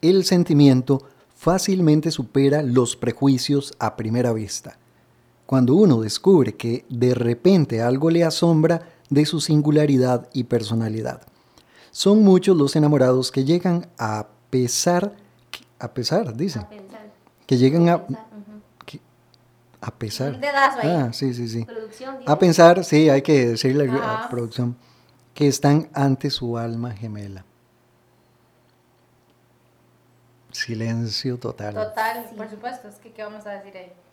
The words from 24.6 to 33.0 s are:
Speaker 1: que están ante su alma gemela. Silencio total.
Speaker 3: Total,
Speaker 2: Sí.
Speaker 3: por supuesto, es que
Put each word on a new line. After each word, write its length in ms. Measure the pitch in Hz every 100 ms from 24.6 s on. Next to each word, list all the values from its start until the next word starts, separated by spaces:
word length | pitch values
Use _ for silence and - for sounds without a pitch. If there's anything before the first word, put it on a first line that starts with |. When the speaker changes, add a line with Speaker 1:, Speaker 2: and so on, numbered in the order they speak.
| 120 123 _ _ _ _ _ -
Speaker 1:
que 120 | 147
están 420 | 131 143 147 -
ante 380 | - 139 131 147
su 260 | 123 120 117
alma 340 | 117 117 120
gemela. 540 | 101 110 104 101 95 95 _ _ _ _ _ _ _ _ _ _ _ _ _ _ _ _ _ _ _ _ _ _ _ _ _ _ _ _ _ _
Silencio 880 | - - 113 113 117 117 104 131 123
total. 380 | 117 - 104 104
Speaker 3:
Total, 500 | 214 - 220 233 233
Speaker 2:
Sí. 60 | 208
Speaker 3:
por 140 | 214
supuesto, 380 | 214 240 254 214
es 80 |
que 160 | 202